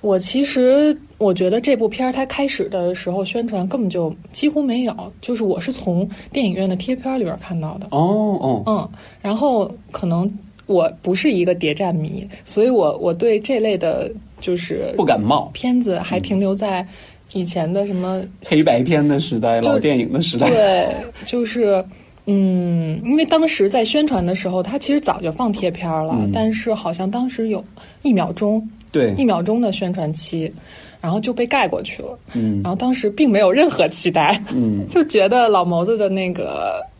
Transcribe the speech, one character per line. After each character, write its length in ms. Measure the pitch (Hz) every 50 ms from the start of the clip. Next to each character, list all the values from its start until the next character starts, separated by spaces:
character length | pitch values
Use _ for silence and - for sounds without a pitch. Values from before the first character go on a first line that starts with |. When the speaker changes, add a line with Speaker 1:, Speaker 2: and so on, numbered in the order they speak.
Speaker 1:
我 160 | - 208 196 185
其 260 | 190 - - 262 285
实， 500 | 277 - 262 247 254 262 285 302 302 302 302 - - -
我 160 | - 220 196
觉 160 | 180 175 185 180
得 100 | 208 233
这 160 | - 294 269
部 140 | 220 226 208
片 180 | 220 - 254
儿 60 | 254
它 120 | 254 262 269
开 200 | 262 - - 277
始 220 | 277 - - 185 -
的 260 | - 185 175 175 185
时 160 | 180 - 180
候 140 | 175 196 190
宣 240 | 190 - 240 233 233
传 180 | 214 185 180
根 140 | 190 285 262
本 80 | 226 185
就 260 | 170 180 170 156 - - - -
几 160 | - - 285
乎 160 | 294 294 302
没 200 | 285 262 233 247
有， 120 | 254 226 214 220 180 185 - -
就 120 | - - 247
是 80 | 220
我 160 | 226 190 185 175
是 140 | 175 -
从 340 | 254 - - 190 175 170 202 - - - - -
电 120 | - 277 254
影 80 | 196
院 160 | 175 185 190 190
的 80 | 185
贴 180 | 185 - - 262
片 160 | 254 - 262
儿 60 | 262
里 80 | 262 208
边 100 | 165 -
儿 40 | -
看 200 | - - 180 165
到 200 | 156 156 - -
的。 80 | - -
Speaker 2:
哦， 460 | - 143 160 180 208 214 214 208 196 175
哦。 200 | 131 135 127 104 101
Speaker 1:
嗯， 220 | 220 214 190 - - - - - - - -
然 120 | - 202 214
后 400 | 226 277 285 254 214 190 - - - - -
可 160 | - - -
能 240 | 175 165 170 185 208 190 - - - - - -
我 260 | - 196 175 160 165 165 -
不 140 | - 180 185
是 180 | 185 - 311
一 140 | 233 180 175
个 80 | 180 175
谍 180 | 175 165 151 -
战 200 | - 196 175 175
迷， 340 | 160 156 151 - - 196 - - - -
所 180 | - - 208
以 60 | 214 254
我， 260 | 254 220 175 151 - -
我 140 | 175 175
对 280 | 165 165 226 233 220 214
这 180 | 214 - 269 226
类 180 | 220 220 202 175
的 340 | 175 160 151 - - - - - - - - -
就 160 | - 185 180
是 380 | 175 - - 165 160 - 131 -
Speaker 2:
不 80 | -
感 160 | - 151 123 107
冒。 320 | 107 107 143 143 - - -
Speaker 1:
片 260 | - - 247 247 247
子 180 | 240 208 180 175
还 220 | 180 - - 185
停 180 | 196 - 208 190
留 160 | 202 190 196
在 320 | 202 214 202 190 180 185 185 - - - - - - _ -
以 100 | - 196
前 280 | 180 170 - 180 160 160
的 140 | 180 196 202
什 100 | 202 190
么 260 | 180 180 185 190 190 190 - - - -
Speaker 2:
黑 180 | - - 151
白 200 | 156 151 123 117
片 240 | 127 127 - 139 143
的 120 | 147 143 139
时 220 | 135 - 127 110
代， 220 | 107 117 117 117
Speaker 1:
就 80 | 113 -
Speaker 2:
老 80 | - -
电 200 | - 151 143 123
影 140 | 113 -
的 80 | - 143
时 160 | 170 - -
代。 140 | 117 269 -
Speaker 1:
对， 360 | 240 220 214 196 190 180 - - - - - 240 - - 226
就 180 | - - 247
是， 400 | 233 220 220 240 226 202 196 190 185 185 - - - - - - _
嗯， 720 | 202 202 196 196 190 185 185 175 175 170 170 165 160 156 - -
因 120 | 233 277
为 80 | 311 320
当 220 | 320 330 320 320 311
时 200 | - - 202 202
在 160 | 269 254 226
宣 220 | - - 302 302
传 180 | 302 262 190 175
的 100 | 175 185
时 140 | 185 - 185
候， 140 | 185 185
它 160 | 180 185 240 285
其 140 | - -
实 80 | 285 294
早 200 | 294 - - -
就 100 | 180 165
放 180 | 156 - 240 226
贴 180 | 202 214 196 175
片 200 | 170 170 180 165
儿 140 | 160 156 156
了， 100 | 160 - 226
Speaker 2:
嗯。 100 | 208 202
Speaker 1:
但 200 | 196 220 220 220
是 200 | 220 220 - 233 220
好 180 | 214 - 170
像 180 | 170 175 190 196
当 180 | 208 240 254 254
时 200 | 247 - 226 220
有 160 | 208 185 - - - - - - - -
一 100 | - 285
秒 200 | 233 185 165 160
钟， 360 | 170 - 208 202 214 220 220 - - - - -
Speaker 2:
对。 200 | - 151 - - 98 -
Speaker 1:
一 60 | 277
秒 180 | 233 190 170
钟 180 | 175 196 220 240
的 120 | 240 208
宣 200 | 190 - 202 180
传 200 | 185 185 160 151
期， 400 | 156 156 - - - 165 160 - - - - - - - - - - -
然 100 | - 165
后 80 | 180 214
就 160 | - 247 233
被 100 | 240 240
盖 220 | 240 294 277 220
过 160 | 165 - -
去 180 | - - - -
了。 160 | - - 247 - - - -
Speaker 2:
嗯。 260 | 120 110 110 101 101
Speaker 1:
然 80 | 98 180
后 60 | 185
当 180 | 196 240 254 254
时 160 | 254 - 208
并 180 | 202 214 311 262
没 120 | 202 202
有 100 | 214 185
任 180 | 196 269 320 320
何 200 | - - 247 -
期 200 | - - - 180
待， 320 | 156 165 147 156 208 190 208 - -
Speaker 2:
嗯。 320 | 131 120 110 104 101 98
Speaker 1:
<laughs> 0 | -
就 140 | - 359 311
觉 220 | 311 - 214 190 196
得 200 | 233 247 240 226
老 160 | 208 185 175
谋 200 | 180 175 170 175
子 140 | 202 233 214
的 100 | 208 190
那 240 | 190 190 190 180
个 480 | 175 185 - 69 69 73 85 101 - - - 784 -